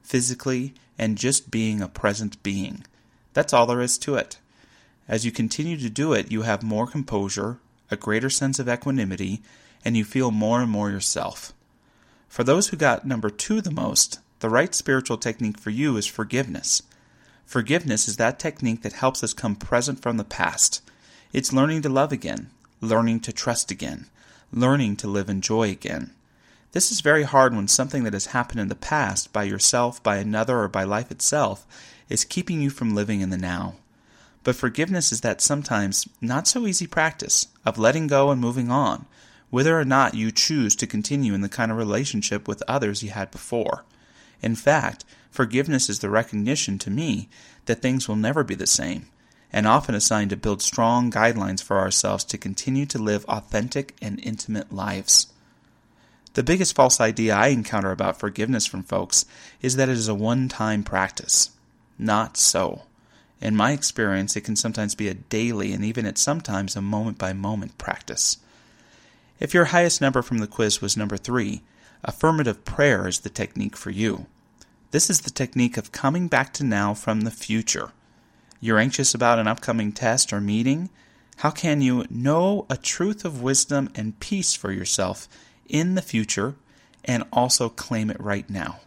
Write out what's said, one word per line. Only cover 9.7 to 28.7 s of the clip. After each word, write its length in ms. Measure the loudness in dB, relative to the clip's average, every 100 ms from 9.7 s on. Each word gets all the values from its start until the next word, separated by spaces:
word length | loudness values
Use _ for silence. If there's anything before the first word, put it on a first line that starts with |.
| _
and 120 | 0 0
you 80 |
feel 260 | 0 0 2
more 320 | 2 2 2
and 80 | 2
more 200 | 0 -2
yourself. 640 | -2 -2 -2 -4 -8 -18 -20 _ _ _ _ _ _ _
For 160 | -2
those 240 | 2 4 2
who 80 | 2
got 280 | 2 2
number 260 | 0 -2 -2
two 300 | -4 -2 -2
the 120 | -2
most, 480 | -4 0 2 0 -2 _ _
the 80 | 2
right 240 | 2 2
spiritual 420 | -2 0 0 0 -4
technique 420 | -4 -2 -4 -4
for 120 | -6
you 260 | -2 0 0
is 100 | -2
forgiveness. 760 | -6 -2 -2 -2 -6 -2 -2 -4 _ _ _ _ _ -4
Forgiveness 640 | -4 0 0 2 -2 -2
is 80 | 2
that 220 | 0 0
technique 440 | -8 -2 -2 -2
that 120 | -6
helps 280 | 0 -2 0
us 100 | -6
come 220 | -2 -4
present 460 | -4 0 0 0 -4
from 160 | -2 -2
the 80 |
past. 580 | -4 -4 -4 0 -2 -2 _ _ -20 -20 _
It's 200 | -4 0
learning 300 | 2 2 0
to 60 | 0
love 240 | 0 0
again, 380 | -2 -6 -10 -12 _ _ _
learning 400 | 2 4 4 0
to 120 | -4
trust 380 | -6 -4 -2 -4
again, 360 | -6 -8 -10 -16 _ -20 -20 _
learning 440 | 0 4 4 2 0
to 100 | -2
live 220 | -2 -2
in 140 | -2
joy 280 | 0 2 2
again. 420 | -2 -6 -8 -10 _ _ _ _ _ _
This 180 | -2 0
is 100 | 2
very 240 | 4 4
hard 300 | 6 6 6
when 140 | 4 2
something 360 | 2 2 -2
that 100 | -2
has 120 | -4 -2
happened 340 | -2 -2 -4
in 80 |
the 60 | -4